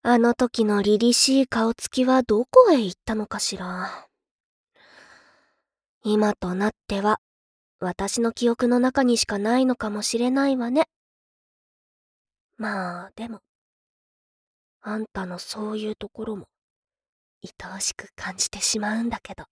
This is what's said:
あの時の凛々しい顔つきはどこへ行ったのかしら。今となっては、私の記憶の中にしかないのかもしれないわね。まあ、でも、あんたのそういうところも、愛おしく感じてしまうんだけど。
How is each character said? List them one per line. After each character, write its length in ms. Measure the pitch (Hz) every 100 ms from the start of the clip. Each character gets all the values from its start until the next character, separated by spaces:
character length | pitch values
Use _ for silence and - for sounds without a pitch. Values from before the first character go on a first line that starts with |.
| 247
あ 120 | 240
の 160 | 233
時 320 | 240 247 - 214
の 160 | 202
凛 160 | 202 214
々 140 | 233
し 280 | 240 - 269
い 40 | 262
顔 260 | 233 226
つ 160 | - -
き 140 | -
は 200 | 254 262
ど 200 | 247 214
こ 280 | 254 508 480
へ 80 | 285
行 120 | 202
っ 40 | - -
た 100 | 214
の 100 | 208
か 140 | -
し 160 | - 190
ら。 540 | 180 180 185 - - _ _ _ _ _ _ _ _ - - - _ _ _ _ _ _ _ _
今 300 | 214 214 214
と 220 | - 180 185
な 160 | 208
っ 0 | - -
て 100 | 196
は、 220 | 208 214 _ _ _ _ _ _
私 400 | 185 - 196 -
の 140 | 226
記 160 | - 240
憶 180 | 233 240
の 140 | 247
中 220 | 254 269
に 120 | 247 233
し 100 | -
か 120 | 202
な 200 | 208 247
い 60 | 262
の 120 | 247
か 120 | 214
も 120 | 208
し 160 | 208 233
れ 120 | 247
な 200 | 262 277
い 80 | 262
わ 120 | 240
ね。 180 | 269 - _ _ _ _ _ _ _ _ _ _ _ _ _ _ _ _ -
ま 480 | 214 202 180 175 185
あ、 60 | -
で 140 | 233
も、 100 | 214 _ _ _ _ _ _ _ _ _ _ _ _ _ _
あ 160 | 214 214
ん 80 | 220
た 200 | 190 180
の 140 | 180
そ 320 | - 214 214
う 60 | 214
い 120 | 214
う 60 | 214
と 140 | 202
こ 160 | - 220
ろ 100 | 202
も、 140 | - _ _ _ _ _ _ _ _ _
愛 360 | 180 _ 185 190
お 20 |
し 160 | - -
く 160 | -
感 220 | - - 185
じ 160 | -
て 80 | 202
し 200 | - 214
ま 160 | 208 220
う 80 |
ん 60 | 233
だ 120 | -
け 120 | - 190
ど。 100 | -